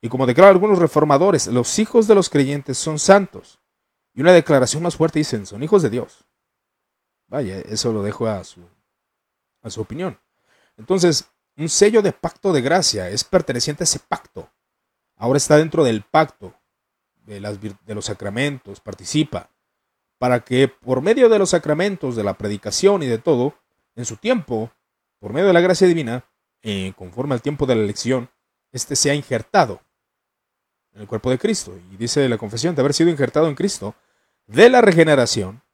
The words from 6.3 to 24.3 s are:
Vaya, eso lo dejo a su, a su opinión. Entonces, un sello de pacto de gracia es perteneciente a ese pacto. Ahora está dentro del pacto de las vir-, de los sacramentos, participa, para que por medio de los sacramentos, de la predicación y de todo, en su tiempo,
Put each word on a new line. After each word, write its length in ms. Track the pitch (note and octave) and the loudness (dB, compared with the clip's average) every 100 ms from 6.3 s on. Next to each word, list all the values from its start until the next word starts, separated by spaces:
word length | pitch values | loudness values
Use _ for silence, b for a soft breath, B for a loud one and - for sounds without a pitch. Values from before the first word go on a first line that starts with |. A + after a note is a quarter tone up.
| _ _ _ _ _ _ _ _ _ _ | _ _ _ _ _ _ _ _ _ _
Vaya, 320 | C#3 A#2 F#2+ | -8 -8 -8
eso 320 | - G#2+ B2 | -10 -6 -4
lo 120 | A2 | -4
dejo 240 | G2+ G2+ A2+ | -6 -6 -6
a 160 | G2+ | -6
su, 180 | F2+ - F2 _ _ _ _ _ _ _ _ _ | -10 -20 -20 _ _ _ _ _ _ _ _ _
a 60 | A2+ | -16
su 100 | G2+ | -12
opinión. 380 | A2 B2 F3+ A2 _ _ _ _ _ _ | -10 -8 -10 -10 _ _ _ _ _ _
Entonces, 540 | A2 F#3 F3 D3 - _ _ - | -4 2 2 0 -6 _ _ -10
un 120 | D#3 | -6
sello 320 | - G3+ A3 | 2 4 4
de 100 | G3+ | 0
pacto 420 | - E3 - G3 | -4 -10 -6 -2
de 80 | D#3 | -2
gracia 480 | F3 F#3+ F3 G#2 F2+ | 0 0 0 -4 -6
es 140 | G#2 | -8
perteneciente 600 | - F#3 - D3 - D3 | -2 -2 -2 -6 -6 -4
a 20 | E3+ | -4
ese 140 | - | -6
pacto. 520 | _ - _ - - _ _ _ _ _ _ _ | _ -12 _ -20 -20 _ _ _ _ _ _ _
Ahora 220 | A2+ C#3 | -2 -2
está 200 | - D3+ | 4 2
dentro 260 | D#3+ D#3+ | 4 0
del 200 | C#3 A2 | 0 0
pacto 500 | - D#3 D#3 _ F#2+ _ _ _ _ _ _ _ _ | 0 0 0 _ -20 _ _ _ _ _ _ _ _
de 140 | G2+ | -12
las 200 | G#2 G#2 | -12 -10
vir-, 200 | G#2 F#2+ - | -12 -16 -14
de 100 | G#2+ | -12
los 100 | - | -10
sacramentos, 760 | G#2 G2+ G#2 C#3+ C3+ - G2 | -10 -10 -6 -6 -8 -18 -20
participa, 680 | - F#2+ F#2+ D3+ D#3 F#2+ - _ _ _ _ _ _ _ | -18 -18 -6 -4 -4 -6 -14 _ _ _ _ _ _ _
para 220 | B2 B2 | -2 -2
que 260 | - B2 C3 | 0 2 2
por 340 | _ B2 B2+ | _ -4 -2
medio 260 | D#3+ A#3+ A#3+ | 0 4 4
de 120 | G#3+ | 4
los 100 | A3+ | 2
sacramentos, 640 | F3 D#3 D3+ F#3+ G3 C3+ A#2 | -2 -2 -2 -2 -4 -8 -4
de 80 | |
la 140 | G2+ F#2+ | -6 -4
predicación 640 | G#2+ G2+ - - F#3+ G3+ | -6 -8 -8 0 2 2
y 60 | C#3 | -2
de 100 | A2+ | -4
todo, 380 | - C3+ C3 - _ _ _ - | 0 0 0 -6 _ _ _ -14
en 100 | A#2+ | -14
su 120 | A2+ | -8
tiempo, 540 | G#3+ | -4